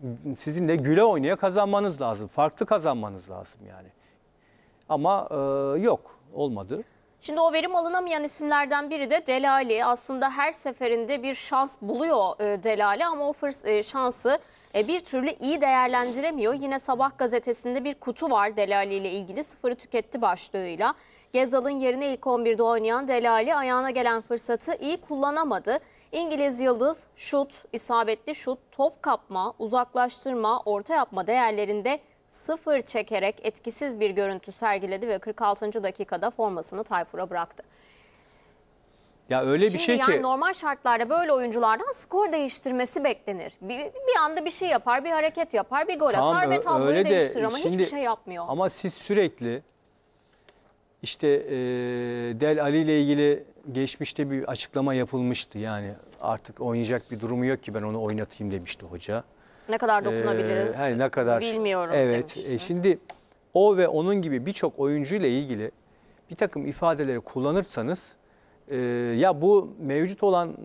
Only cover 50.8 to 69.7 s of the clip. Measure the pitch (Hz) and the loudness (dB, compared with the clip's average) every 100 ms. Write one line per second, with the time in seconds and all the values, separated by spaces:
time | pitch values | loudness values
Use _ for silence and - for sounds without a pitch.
50.8 | _ _ - - 151 143 - 131 127 123 | _ _ -10 0 2 2 2 -4 -2 -2
51.8 | 123 123 120 120 120 117 151 156 143 156 | -2 -4 -4 -4 -4 0 2 2 2 2
52.8 | 156 151 143 147 147 143 - - 143 127 | 4 4 4 4 4 2 -2 -18 -8 -4
53.8 | 135 - 147 - 139 135 - 127 - 139 | -4 -4 -6 -4 -4 -4 -4 -6 -6 -2
54.8 | 139 131 120 131 123 120 - 104 110 104 | 0 0 0 0 0 -2 -6 -8 -6 -6
55.8 | 101 104 - - 90 113 - - 123 117 | -6 -12 -18 -8 -4 -4 -8 -8 -4 -2
56.8 | 110 120 - 110 113 123 127 131 - 107 | 0 -2 -4 -8 -4 -2 0 -2 -4 -6
57.8 | 107 110 107 107 104 - 101 95 87 - | -4 -4 -4 -4 -6 -8 -6 -6 -8 -12
58.8 | 90 87 - 113 - _ _ - - 220 | -12 -12 -6 -6 -6 _ _ -18 -6 -2
59.8 | 233 214 208 226 - 113 - 110 110 117 | 2 2 2 0 0 0 0 0 0 0
60.8 | 139 120 135 - 120 117 226 220 208 185 | 0 2 0 2 2 2 2 -2 0 0
61.8 | 170 151 127 120 156 - 139 120 - 175 | 0 2 4 2 -2 -6 -4 -4 -2 2
62.8 | 190 165 - - _ _ _ 175 208 185 | 2 2 -2 -20 _ _ _ 4 6 6
63.8 | 175 156 180 202 165 131 123 - 147 - | 4 4 2 0 0 -2 -4 -2 -2 0
64.8 | 139 147 139 202 143 127 143 107 107 - | 0 0 0 0 2 2 -2 -4 -6 -10
65.8 | _ _ _ _ _ 165 202 151 143 - | _ _ _ _ _ -2 -2 -2 -6 0
66.8 | 170 151 139 120 - 131 139 185 185 - | 0 2 0 -2 -4 -2 0 0 0 -4
67.8 | 117 180 - - _ _ _ _ - 131 | -4 -4 -8 -20 _ _ _ _ -8 -4
68.8 | 123 120 120 117 185 147 175 208 - | -2 -2 0 4 4 4 6 6 4